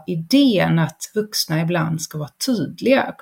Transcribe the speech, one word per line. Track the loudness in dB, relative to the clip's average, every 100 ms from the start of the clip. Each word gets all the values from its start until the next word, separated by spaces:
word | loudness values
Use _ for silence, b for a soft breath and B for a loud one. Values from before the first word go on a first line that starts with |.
| -4
idén | -6 2 4 4 4 2 2
att | 0 -4 -8
vuxna | -6 -4 -4 -2 -2
ibland | 0 -2 -2 -4
ska | -6 -10
vara | -10 -8 -2
tydliga | -2 -2 -4 2 2 2
och | -4